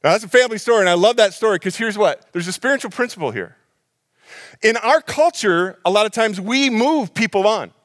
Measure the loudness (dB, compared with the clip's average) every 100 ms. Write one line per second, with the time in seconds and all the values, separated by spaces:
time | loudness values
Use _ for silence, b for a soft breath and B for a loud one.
0 | 2 0 2 2 2 -2 0 2 4 4
1 | 2 4 2 2 -2 0 -4 -6 -6 0
2 | 0 0 _ -10 -8 -6 -2 -2 -4 -6
3 | -6 -4 -8 -6 -10 _ _ _ _ _
4 | _ B B B B B -2 0 2 0
5 | 0 0 0 0 -2 0 -2 -4 0 2
6 | 0 0 -2 -2 -4 0 0 0 0 0
7 | -2 -4 -2 0 0 0 -6 _